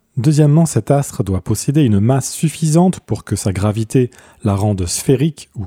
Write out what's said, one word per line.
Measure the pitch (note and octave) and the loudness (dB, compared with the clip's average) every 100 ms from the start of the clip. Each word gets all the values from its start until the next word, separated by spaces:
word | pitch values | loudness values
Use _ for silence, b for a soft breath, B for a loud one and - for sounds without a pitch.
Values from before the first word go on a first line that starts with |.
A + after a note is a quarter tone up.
| _ - | _ -2
Deuxièmement, | A#2+ D3 D3+ D3+ E3 | 0 4 4 4 2
cet | A#2 - | 0 0
astre | C#3+ C#3 - | 0 0 -6
doit | F#2+ F#2 | -4 -4
posséder | - G#2+ - C#3+ | -2 -4 0 2
une | C3+ G2+ | 2 2
masse | A2+ C3+ - | 2 0 -2
suffisante | - D#3+ - D#3+ D#3 F#3 - | -4 -4 -2 0 2 2 0
pour | - A2 | -6 -8
que | - G2+ | -6 -4
sa | G#2 | -2
gravité | F#2 G#2 G#2 A2 C3 B2 b b b | -2 -2 -2 -2 0 0 b b b
la | G#2+ G2 | -2 0
rende | G#2+ F#2+ F2 | 0 -2 -4
sphérique | - - B2+ D#3+ - - | -4 0 2 0 -4 -16
ou | - | -14